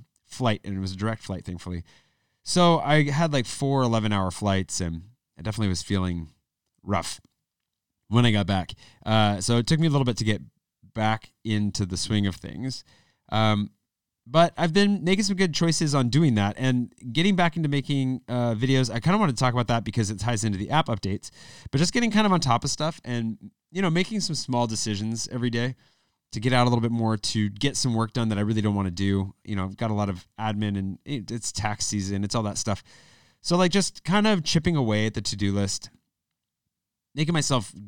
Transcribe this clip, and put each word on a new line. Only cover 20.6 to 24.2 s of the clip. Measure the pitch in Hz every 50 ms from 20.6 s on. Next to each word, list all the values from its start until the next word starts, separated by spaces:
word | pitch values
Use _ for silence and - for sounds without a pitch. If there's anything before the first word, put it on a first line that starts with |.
| 104 -
app | 127 156 160
updates, | - 117 101 - 95 98 - - - _ - - - - - - -
but | -
just | 135 170 - -
getting | 247 233 226
kind | 208 214 214
of | 202 185
on | 165
top | - 131 117 120 -
of | 131
stuff | - - 151 165 - - -
and, | - 120 117 113 113 107 - 98 104 _ _ _ _
you | 156 185 196
know, | 175
making | 160 175 190 - 226 202